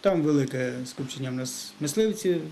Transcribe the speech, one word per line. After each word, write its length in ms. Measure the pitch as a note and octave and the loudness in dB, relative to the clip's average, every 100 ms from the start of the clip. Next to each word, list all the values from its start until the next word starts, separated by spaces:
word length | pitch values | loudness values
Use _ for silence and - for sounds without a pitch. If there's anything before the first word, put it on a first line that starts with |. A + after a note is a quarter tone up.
Там 200 | G3 F3+ | 4 4
велике 520 | D3+ D3 B2+ B2+ B2+ B2 B2+ | 4 4 2 0 -4 -4 -8
скупчення 440 | - B2+ C3 C3 | -8 -8 -6 -6
в 40 | |
нас 400 | B2+ B2+ - - - | -4 -6 -8 -12 -6
мисливців 640 | D3 G#3 A3 G#3 F#3+ E3+ D#3 | -2 2 2 2 0 0 -2